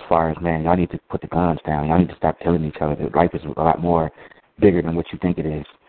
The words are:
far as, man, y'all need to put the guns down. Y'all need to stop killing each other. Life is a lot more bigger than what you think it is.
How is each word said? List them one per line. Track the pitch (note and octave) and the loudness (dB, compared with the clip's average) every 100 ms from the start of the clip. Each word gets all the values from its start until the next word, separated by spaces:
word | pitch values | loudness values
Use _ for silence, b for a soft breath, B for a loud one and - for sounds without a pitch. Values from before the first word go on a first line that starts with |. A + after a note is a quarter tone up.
| - | 0
far | E2+ E2 | 2 2
as, | D#2+ | -2
man, | F2 D#2+ | -2 0
y'all | D#2+ F2+ | 2 2
need | E2+ | 0
to | - - | -4 -8
put | - | -8
the | - | -4
guns | D#2+ F2 D2+ - | 0 0 0 -2
down. | D2+ D2+ | -2 2
Y'all | E2 | 2
need | F2 | 2
to | - | 0
stop | D#2+ - | -2 -2
killing | F2 F2 | 0 0
each | D#2 - | -2 -4
other. | D2+ D2 D2 | -4 -4 -2
Life | D2 F2 | 2 0
is | E2 | 0
a | D#2 - | -8 -2
lot | D#2+ D#2 | 0 0
more | E2+ E2+ D#2+ B B B _ - | 2 0 0 B B B _ 2
bigger | G#2 F2 | 2 4
than | E2 | 0
what | E2 E2 | -2 -4
you | - | -4
think | F2+ F2 | -2 -2
it | E2 | -4
is. | D2+ D2 _ | -6 -10 _